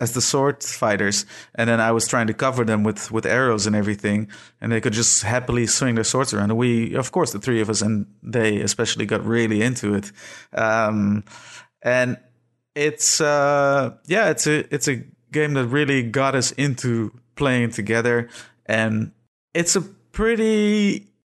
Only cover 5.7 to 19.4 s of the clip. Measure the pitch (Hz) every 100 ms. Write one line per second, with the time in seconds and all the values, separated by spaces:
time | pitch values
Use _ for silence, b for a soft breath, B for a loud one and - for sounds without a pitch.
5.7 | - 135 113 107 127 135 104 101 113 123
6.7 | 117 117 - 127 185 143 101 117 117 104
7.7 | 104 104 107 101 - - 117 110 104 104
8.7 | - 113 - 107 107 101 117 113 107 117
9.7 | 127 104 101 98 - B B B - 110
10.7 | 113 107 107 101 104 - B B B B
11.7 | _ 117 123 123 - _ _ _ _ _
12.7 | - 147 147 - - 151 147 143 143 139
13.7 | 139 123 - - 190 202 156 151 151 -
14.7 | 143 151 123 123 - _ 151 151 139 120
15.7 | 139 147 135 117 131 135 131 123 - 143
16.7 | 123 127 113 107 - _ - 143 127 117
17.7 | 117 101 113 117 120 117 B B B -
18.7 | 110 110 110 110 - _ _